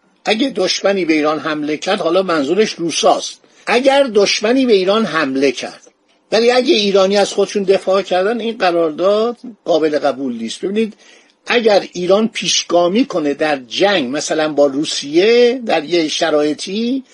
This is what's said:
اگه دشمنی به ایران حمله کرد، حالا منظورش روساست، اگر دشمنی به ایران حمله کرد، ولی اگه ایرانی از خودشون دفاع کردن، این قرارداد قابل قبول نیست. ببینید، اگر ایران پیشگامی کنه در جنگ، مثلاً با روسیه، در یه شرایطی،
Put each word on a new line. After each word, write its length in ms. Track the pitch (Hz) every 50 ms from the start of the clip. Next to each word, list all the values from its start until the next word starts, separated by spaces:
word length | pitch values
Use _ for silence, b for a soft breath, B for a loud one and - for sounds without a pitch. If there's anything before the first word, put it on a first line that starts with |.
| _ _ _ _ -
اگه 240 | - 208 220 277 269
دشمنی 560 | - 202 185 175 - - - 190 202 196 175
به 80 | 156 160
ایران 260 | 151 147 151 156 151
حمله 380 | - 160 151 151 147 147 151 147
کرد، 220 | - 180 196 196
حالا 240 | 156 160 170 190 196
منظورش 480 | 180 165 156 135 135 175 202 220 -
روساست، 680 | - - 170 165 - - 214 185 151 - - - - - b b b b b -
اگر 360 | 202 247 269 269 269 285 277
دشمنی 640 | 254 202 214 202 - - - 208 214 247 269 262
به 80 | 247 214
ایران 320 | 190 185 185 202 226 226
حمله 460 | 170 156 160 156 135 131 135 143 131
کرد، 300 | 120 - 123 98 - - - - _ _ _ _ _ _ _ _
ولی 200 | 185 220 233 240
اگه 220 | 240 254 247 302 285
ایرانی 440 | 220 208 202 185 196 190 190 202 202
از 160 | 196 - -
خودشون 300 | 208 196 190 - 214 196
دفاع 380 | 180 196 185 - 190 190 196
کردن، 380 | 185 - 185 180 190 208 240 233
این 180 | 208 226 220 233
قرارداد 800 | 190 180 170 170 165 160 151 151 175 196 208 214 220 240 233 - - - 208 - _
قابل 340 | 165 170 156 156 156 151 143
قبول 380 | 143 143 127 127 139 127 120 113
نیست. 240 | 113 113 - -
ببینید، 320 | - 185 202 220 226 208 - b b b b b b b b _ _ -
اگر 400 | - 240 220 220 202 185 - - -
ایران 340 | 175 180 170 190 208 226 220
پیشگامی 800 | - - 196 165 - - - - 170 175 175 175 190 233 269
کنه 280 | - - 175 151 143 139
در 260 | 143 156 151 147 135 127 113
جنگ، 500 | - 123 180 202 202 180 131 120 135 151
مثلاً 360 | - - 165 156 156 156 147
با 120 | 143 143
روسیه، 960 | 139 135 139 160 151 - - 135 143 151 170 190 220 233 240 240 240 247 269 233
در 180 | 214 165 165 147
یه 240 | 151 175 175 160 147
شرایطی، 960 | - - 170 160 151 147 151 151 147 143 - 190 190 220 233 240 269 269 254 B